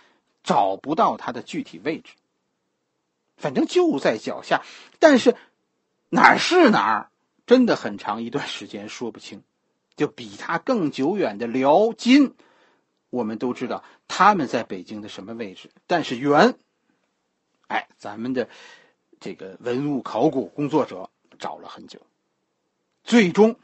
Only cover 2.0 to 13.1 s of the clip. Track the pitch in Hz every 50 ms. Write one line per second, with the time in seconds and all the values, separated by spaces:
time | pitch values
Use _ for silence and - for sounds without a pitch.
2 | - - - _ _ _ _ _ _ _ _ _ _ _ _ _ _ _ _ _
3 | _ _ _ _ _ _ _ - - 151 131 196 320 - - 359 359 320 247 143
4 | - 175 120 107 - 131 - - - - 170 139 - - - - - - _ -
5 | - 320 277 233 - 254 233 - - _ _ _ _ _ _ _ _ _ _ _
6 | _ - - 175 - - - - - - 320 370 339 240 202 120 98 110 110 104
7 | - _ _ _ _ _ _ _ _ - 240 262 247 208 156 - - 113 101 101
8 | - - 104 113 117 117 127 143 135 - - - 107 92 - 101 101 107 - -
9 | 127 113 - - - - - - _ _ _ _ _ _ _ _ _ _ _ -
10 | 147 143 - - 123 104 101 - - - 170 165 - - 262 226 165 139 - -
11 | 131 156 208 202 156 117 104 101 120 117 113 131 131 139 151 185 214 233 220 -
12 | - 233 254 294 277 - - _ _ _ _ _ _ _ _ _ _ _ _ _
13 | _ -